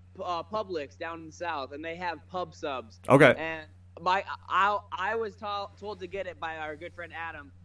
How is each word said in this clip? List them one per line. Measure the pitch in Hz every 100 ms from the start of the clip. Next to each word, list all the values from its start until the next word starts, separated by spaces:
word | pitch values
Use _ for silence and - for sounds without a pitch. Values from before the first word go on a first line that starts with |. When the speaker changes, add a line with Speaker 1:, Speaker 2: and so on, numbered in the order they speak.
| - -
Speaker 1:
uh, | 185 170
Publix | 160 214 196 160 139 -
down | 165 165
in | 160
the |
South, | - 170 151 131
and | 143
they | 165 170
have | 180 156 -
pub | 185 170
subs. | - 156 127 113 - -
Speaker 2:
Okay. | 135 135 -
Speaker 1:
And | 160 160 156 - - -
my, | 180 196 - - -
I, | 175 202 208 - 165
I | 190
was | 226 214 -
to-, | 208 202 202 -
told | 202 190
to | 180
get | 190 185
it | -
by | 165 160
our | 156
good | 147 170
friend | - 165
Adam, | 160 165 156 139 -